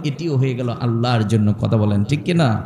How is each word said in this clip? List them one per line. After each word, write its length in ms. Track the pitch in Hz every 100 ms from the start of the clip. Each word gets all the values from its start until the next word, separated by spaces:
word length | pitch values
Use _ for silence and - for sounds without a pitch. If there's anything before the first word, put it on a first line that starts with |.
এটিও 340 | 151 135 170 131
হয়ে 180 | 135 120
গেল 140 | 120 110
আল্লাহর 460 | 120 117 120 117 101
জন্য। 260 | 110 104
কথা 240 | 101 107 113
বলেন 260 | 107 101
ঠিক 200 | 104 151
কি 100 | 180
না? 280 | 170 131 101